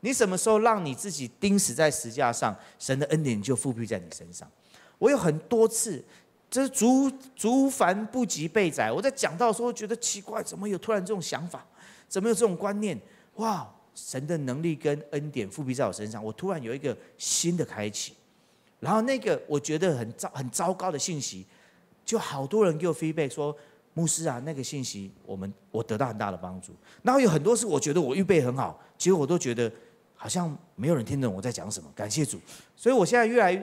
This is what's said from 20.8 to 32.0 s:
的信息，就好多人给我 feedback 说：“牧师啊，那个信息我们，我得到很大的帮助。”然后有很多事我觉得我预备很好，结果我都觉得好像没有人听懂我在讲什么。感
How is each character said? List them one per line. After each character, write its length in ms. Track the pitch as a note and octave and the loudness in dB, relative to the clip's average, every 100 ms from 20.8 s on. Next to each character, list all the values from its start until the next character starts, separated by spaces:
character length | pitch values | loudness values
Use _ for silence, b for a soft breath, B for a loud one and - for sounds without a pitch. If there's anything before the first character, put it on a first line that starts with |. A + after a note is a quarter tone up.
| F#3 | -2
的 80 | D3+ | -2
信 220 | - D#3 | -4 -4
息， 260 | - F#2+ F#2 b b b b _ - | -6 -10 -18 b b b b _ -4
就 120 | A3+ | -2
好 280 | - C#3+ C3+ | -2 -6 -2
多 180 | G#3+ | 4
人 120 | G3+ D#3 | 4 4
给 100 | F3 | 0
我 60 | |
feedback 340 | D#3 D#3+ D#3 C#3+ | 0 -2 0 -2
说 260 | C3+ D3 D3 B B B | -2 -6 -6 B B B
：“牧 140 | - E3 | -2 0
师 200 | - D#3+ | 0 -2
啊， 140 | A#2+ C#3 | -4 -6
那 80 | |
个 100 | C#3+ | -8
信 180 | B2 D3 | -6 -6
息 300 | B2 G2+ G2 - - | -8 -8 -12 -14 -12
我 100 | G2 | -8
们， 160 | F#2+ G2+ _ | -8 -10 _
我 120 | A2 | -6
得 160 | A2 G#2+ | -4 -2
到 100 | C3 | -2
很 80 | G#2+ | -2
大 140 | G#2 | -6
的 60 | F#2 | -6
帮 200 | F2+ F#2 | -10 -14
助。” 120 | - - B B | -16 -20 B B
然 120 | A3 | 2
后 60 | C4+ | 6
有 80 | B3 | 6
很 140 | D#3 | 4
多 120 | D#3 | 2
事 120 | A#3 A3 | 2 2
我 120 | D3 | 0
觉 140 | D3 | 2
得 80 | D3 | 0
我 140 | F#3 | 2
预 100 | C#3+ | 0
备 160 | F#3+ F3+ | 4 4
很 160 | B2+ B2+ | 4 0
好， 260 | G#2 - B _ | -4 -6 B _
结 160 | F3 | 2
果 80 | F#3 | 4
我 60 | C#3 | 4
都 120 | F3 | 2
觉 160 | C3 | 0
得 160 | A#2 A#2 - B B _ _ | 0 -2 -2 B B _ _
好 120 | A#2 | -6
像 260 | F3+ E3+ D3 - - | -4 -4 -6 -16 -4
没 120 | C3+ | 0
有 60 | |
人 100 | D#3+ | 0
听 160 | A2 C#3+ | 0 -2
懂 120 | B2+ | -2
我 60 | F#2 | -2
在 120 | A2+ | -4
讲 180 | A#2 G3+ | -6 -8
什 120 | G#3+ | -10
么。 80 | D#2 | -12
感 160 | - | -10